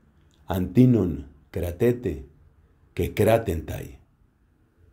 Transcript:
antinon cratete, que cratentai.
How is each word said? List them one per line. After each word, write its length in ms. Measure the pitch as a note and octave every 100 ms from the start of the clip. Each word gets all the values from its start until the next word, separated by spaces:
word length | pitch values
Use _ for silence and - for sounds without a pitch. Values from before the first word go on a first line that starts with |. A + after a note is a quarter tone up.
| _ _ _ _ -
antinon 720 | F#2 F2+ A#2+ B2+ A2+ F2+ D2 - - _
cratete, 720 | F#2+ E2+ E2+ A#2 B2 F#2+ C#2+ - _ _ _ _ _ _
que 200 | - E2+
cratentai. 840 | - G#2 A2+ G#2 D#2+ - - - - _ _ _ _ _ _ _ _ _